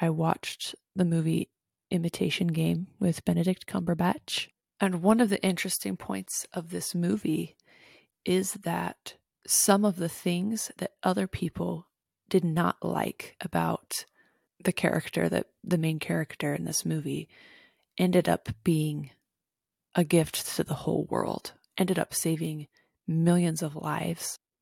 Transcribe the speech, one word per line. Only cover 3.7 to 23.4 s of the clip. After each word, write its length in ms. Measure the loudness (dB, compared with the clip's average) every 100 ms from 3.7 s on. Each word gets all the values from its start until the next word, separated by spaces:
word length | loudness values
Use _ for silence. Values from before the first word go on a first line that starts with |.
| -4 -2 0 0 -2 -4 -6 -6 _ _ -4
And 240 | -2 2
one 180 | 4 6
of 100 | 4
the 120 | 2
interesting 540 | 0 0 -2 -4 -4 -6
points 500 | -6 -8 -6 -8 -8
of 160 | -10 -8
this 260 | -8 -4
movie 600 | 0 0 0 0 -2 -2 _ _ -20 -20 -20 _ _
is 280 | -2 0 0 -6
that 500 | -4 -4 -4 -8 -14 -20 _ _ 0
some 400 | 2 6 6 4
of 100 | 2
the 120 | -4
things 640 | -2 -2 0 0 -4 -6 -8
that 160 | -10 _
other 240 | -2 0 -2
people 600 | -2 -4 -4 -4 -6 -10 _ _ _ 0
did 160 | 2
not 320 | 2 2 2 0
like 520 | -2 -2 -2 -6 -12 -12
about 640 | -4 -2 0 -2 -6 -10 -10 _ _ _ _ _
the 100 | -4
character, 580 | 0 2 0 -2 -2 0
that 160 | 0 -4 _
the 140 | -2 0
main 200 | 0 -2
character 560 | -2 -2 -4 -4 -4
in 100 | -4
this 200 | -4 -4
movie, 420 | -2 -2 -4 -6 -8 -16 -20 -20 -20 _ _ 0
ended 320 | 4 4 4
up 220 | 2 0 -4
being 480 | 2 2 2 -2 -8 -14 _ _ _ _ _ _ _
a 100 | 0
gift 520 | 4 4 4 -2 -4 -4
to 60 |
the 120 | -2
whole 320 | -4 -2 -2 0
world, 440 | -2 -2 -4 -8 -18 _ -2
ended 200 | 0 2
up 140 | 0
saving 540 | -2 -2 -2 -2 -6 -12 _ _ _ -2
millions 560 | 2 6 6